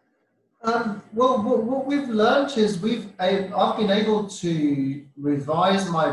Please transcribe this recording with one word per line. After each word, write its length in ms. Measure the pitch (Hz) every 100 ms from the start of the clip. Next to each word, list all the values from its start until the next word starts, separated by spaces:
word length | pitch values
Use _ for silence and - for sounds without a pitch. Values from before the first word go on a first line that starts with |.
| _ _ _ _ _ _
Um, 380 | 226 240 226 - -
well, 280 | 214 254 -
what, 220 | 226 226
what 220 | 220 269 285
we've 240 | 285 240
learned 480 | 214 226 277 277 220
is 200 | 202 170
we've, 260 | 214 233 - -
I, 300 | 185 196 - -
I've 220 | 226 233
been 120 | 190
able 380 | 208 214 208 202
to 800 | - 175 160 147 139 135 143 - -
revise 760 | 143 143 143 165 185 196 175
my 220 | 165 147